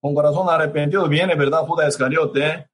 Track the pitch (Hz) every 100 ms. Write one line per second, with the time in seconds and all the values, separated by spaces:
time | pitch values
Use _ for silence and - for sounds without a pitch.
0 | 143 147 151 151 185 165 151 151 143 190
1 | 170 151 185 156 139 160 - 165 151 143
2 | 131 156 156 135 147 165 -